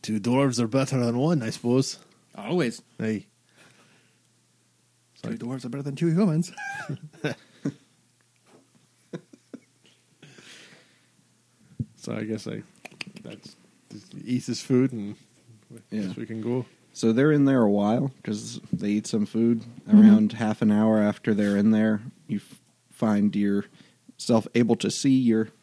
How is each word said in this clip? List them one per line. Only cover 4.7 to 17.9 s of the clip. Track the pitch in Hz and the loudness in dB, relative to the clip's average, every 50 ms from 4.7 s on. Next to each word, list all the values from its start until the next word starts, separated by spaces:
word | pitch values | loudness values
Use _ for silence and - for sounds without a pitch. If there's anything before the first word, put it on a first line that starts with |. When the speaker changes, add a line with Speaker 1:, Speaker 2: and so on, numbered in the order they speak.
| _ _ _ _ _ _ _ _ _ _ | _ _ _ _ _ _ _ _ _ _
Speaker 2:
Two | - 110 | -10 -10
Speaker 1:
Sorry. | 113 | -10
Speaker 2:
dwarves | 110 - 117 135 131 - | -8 -8 -10 -10 -10 -10
are | 123 | -10
better | 120 139 143 | -10 -8 -8
than | 143 135 | -8 -4
two | - 165 | -2 0
humans. | 170 160 175 220 185 156 160 175 - - - 807 784 807 831 - 640 143 - - 151 _ - - | 2 2 4 2 2 2 0 -2 -4 -8 -14 -12 -12 -10 -10 -10 -10 -12 -12 -12 -20 _ -10 -8
<laughs> | 147 113 - _ _ _ _ _ 139 - - _ _ _ _ _ _ _ _ _ _ _ _ _ _ _ _ _ _ _ _ _ _ _ _ _ _ - - _ _ - _ _ _ - - _ _ _ _ _ _ _ _ _ _ _ _ - 151 - - - - - - - - - - _ _ _ _ _ _ _ _ _ _ _ _ _ _ _ _ _ _ - _ - - _ | -8 -8 -8 _ _ _ _ _ -10 -10 -10 _ _ _ _ _ _ _ _ _ _ _ _ _ _ _ _ _ _ _ _ _ _ _ _ _ _ -18 -18 _ _ -20 _ _ _ -20 -20 _ _ _ _ _ _ _ _ _ _ _ _ -20 -20 -20 -20 -20 -20 -20 -20 -20 -20 -20 -20 _ _ _ _ _ _ _ _ _ _ _ _ _ _ _ _ _ _ -12 _ -12 -12 _
Speaker 1:
So | _ - 120 113 | _ -12 -10 -8
I | 110 110 | -8 -6
guess | 107 110 - - | -6 -8 -8 -8
I, | 117 110 107 - _ _ _ _ - - - - - - - - | -10 -10 -10 -12 _ _ _ _ -20 -18 -18 -18 -18 -18 -18 -18
that's, | - - - - - - _ _ _ _ _ _ _ | -18 -18 -18 -20 -20 -20 _ _ _ _ _ _ _
just | - 107 98 - - 98 - | -20 -20 -20 -18 -20 -16 -8
eat | 107 127 127 - | -6 -6 -6 -4
his | - 120 - | -6 -10 -10
food | - - 131 123 131 135 | -4 0 2 2 2 2
and | 131 110 101 101 104 _ _ _ _ _ _ _ - _ _ _ - | -2 -6 -10 -10 -12 _ _ _ _ _ _ _ -20 _ _ _ -20
I | 113 _ _ | -20 _ _
Speaker 3:
Yeah. | - 107 101 | -8 -8 -6
Speaker 1:
guess | 92 95 | -6 -8
we | - 117 | -10 -12
can | 107 113 110 | -10 -10 -8
go. | 110 117 123 127 123 - _ _ _ _ _ | -6 -4 -4 -4 -6 -8 _ _ _ _ _
Speaker 3:
So | - - 113 113 | -2 0 2 4
they're | 120 139 156 | 4 4 4
in | 151 147 139 | 4 4 4
there | 135 135 127 | 4 4 4
a | 113 104 | 4 4
while | 101 101 101 104 | 4 2 2 2